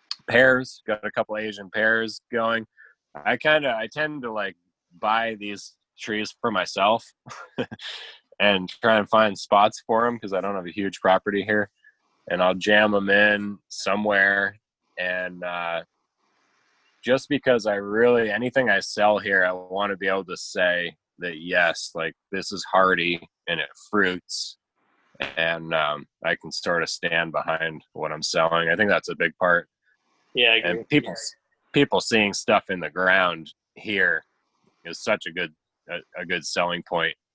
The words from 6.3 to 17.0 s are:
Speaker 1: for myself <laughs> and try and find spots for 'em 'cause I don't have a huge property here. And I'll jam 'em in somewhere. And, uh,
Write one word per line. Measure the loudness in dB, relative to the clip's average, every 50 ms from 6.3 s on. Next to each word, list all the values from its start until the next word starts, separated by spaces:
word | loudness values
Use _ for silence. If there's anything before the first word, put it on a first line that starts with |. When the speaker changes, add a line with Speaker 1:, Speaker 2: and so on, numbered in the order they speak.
| -8 -4
Speaker 1:
for | -4 -2
myself | 0 0 -2 -2 0 2 2 2 2 2 -2 -10 _ _ _ -18 -18 -18 -18 -14 -8
<laughs> | -8 -8 -8 -8 -14 -14 -14 -14 -14 -16 -18 -20 _ _ _ -4 2
and | 2 4 4 2 0 -6 -6 0
try | 2 4 4
and | 4 2 4
find | 4 4 4 4 0
spots | -4 0 4 4 6 6 4 2 -2 -4
for | 0 0 2 2
'em | 0 -2 -4
'cause | -8 -6 -4
I | -4
don't | -4 -4 -6
have | -6 -8
a | -8
huge | -6 -4 -4 -4 -4 0
property | 2 4 4 4 2 0 -2 -2 0
here. | 0 0 0 0 -2 _ _ _ _ _ _ _ _ _ _ -8 -4
And | 0 2
I'll | 2 2 2
jam | 0 2 4 4 4 4 4 2
'em | 0 2 2
in | 4 4 4 4 4 0 -2 -8 -10 -12 _
somewhere. | -18 -14 -8 -4 -2 -2 0 0 2 2 4 4 4 2 2 0 -2 -6 _ _ _ _ _ _ _ -10
And, | -8 -6 -4 -4 -4 -6 -8 -8 -8 -8
uh, | -6 -6 -6 -4 -4 -4 -6 -8 _ _ _ _ _ _ _ _ _ _ _ _ _ _ _ _ _ _ _ _ _ _ _